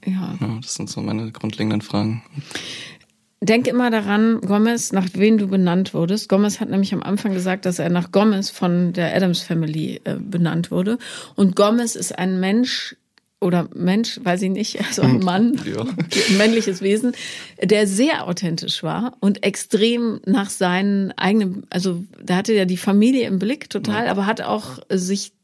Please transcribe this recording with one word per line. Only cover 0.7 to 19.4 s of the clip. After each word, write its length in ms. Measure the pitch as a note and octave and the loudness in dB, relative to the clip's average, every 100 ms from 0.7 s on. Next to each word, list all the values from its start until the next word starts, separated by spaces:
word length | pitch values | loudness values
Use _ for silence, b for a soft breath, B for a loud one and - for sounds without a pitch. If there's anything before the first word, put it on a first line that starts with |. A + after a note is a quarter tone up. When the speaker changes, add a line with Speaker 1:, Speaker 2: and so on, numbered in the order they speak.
Speaker 2:
sind 160 | - G#2 | -10 -8
so 100 | - | -6
meine 300 | G#2 G#2+ A2+ | -4 -4 -6
grundlegenden 500 | A2 A2 - G#2+ G#2+ | -8 -8 -4 -2 -2
Fragen. 420 | - - G#2+ A2+ - D3 B B B B B B _ _ _ _ | -2 -2 -2 -4 -8 -16 B B B B B B _ _ _ _
Speaker 1:
Denk 280 | F3+ A3+ B3 | 2 2 4
immer 200 | A#3+ B3 | 2 2
daran, 480 | A3+ G3+ G#3 A3 A3+ | 0 0 2 4 2
Gomez, 500 | F#3 G#3 G#3+ A#3 - | 0 2 4 2 0
nach 160 | G3 F#3 | 0 0
wem 260 | F3+ G#3 A3 | 2 4 4
du 80 | G3 | 2
benannt 480 | G3 F3+ F3+ F#3+ | 2 2 2 0
wurdest. 340 | - E3+ G#3 - | 0 0 0 2
Gomez 300 | G3 G#3 F#3+ | 2 2 0
hat 120 | - | -2
nämlich 220 | F#3+ G3 | 0 0
am 120 | F#3+ | -2
Anfang 300 | - G3+ G#3 | -2 -2 -2
gesagt, 320 | F#3 F3+ F#3+ F#3 | -2 -2 -2 -2
dass 120 | F3 | -2
er 100 | E3+ | 0
nach 220 | F3 F3 | 0 2
Gomez 400 | G3 G#3+ G3 G3 | 4 4 2 -2
von 420 | - F#3 F3 F3 | -2 0 2 0
der 200 | F3+ E3+ | 0 0
Addams 280 | - F#3+ E3 | 2 2 0
Family, 580 | - E3 D#3 D#3 D3 - | -2 -2 -2 -4 -6 -6
äh, 140 | - - | -8 -8
benannt 540 | - F3 E3+ D#3+ E3+ | -4 0 0 0 -2
wurde. 260 | F3 F#3+ A#3+ B B B - | -2 -2 -2 B B B 2
Und 180 | G3 | 2
Gomez 400 | F3+ G3+ A#3 A#3 | 6 4 4 0
ist 240 | - F3 - | -4 -8 -4
ein 220 | F#3 F#3 | -2 0
Mensch 560 | F#3 G#3+ B3 - - - _ _ _ _ | 2 2 0 -2 -8 -14 _ _ _ _
oder 280 | G3 F3 E3 - | 0 2 0 -2
Mensch, 420 | F3 G3 A#3 - | 0 2 0 -4
weiß 180 | F3+ F3+ | -2 0
ich 80 | F#3+ | 0
nicht, 300 | F#3+ A3 - | -2 -4 -6
<laughs> 40 | |
also 180 | G#3 - | -6 0
ein 160 | C3+ C3 | 4 4
Speaker 2:
Hm. 60 | |
Speaker 1:
Mann, 360 | F#3 F3+ A#3 - | 2 4 2 2
Speaker 2:
Ja. 180 | - - | -2 -4
Speaker 1:
ein 540 | B3 F#3+ E3+ - - G3 | -4 -4 -2 0 2 4
männliches 460 | G#3+ A3+ G#3+ F3+ | 6 4 0 -2
Wesen, 300 | G3 G#3 B3 B3 B B B B | 0 2 0 -4 B B B B
der 240 | F#3 G#3 G#3+ | 2 4 4
sehr 400 | F#3+ C#4 D#4+ - | 4 2 2 -4
authentisch 560 | F3 F3+ D#3+ - - | -4 -2 -4 -4 -6
war 340 | D#3+ D#3+ A#3+ - | -4 -4 -4 -2
und 240 | G3 G3+ | 0 2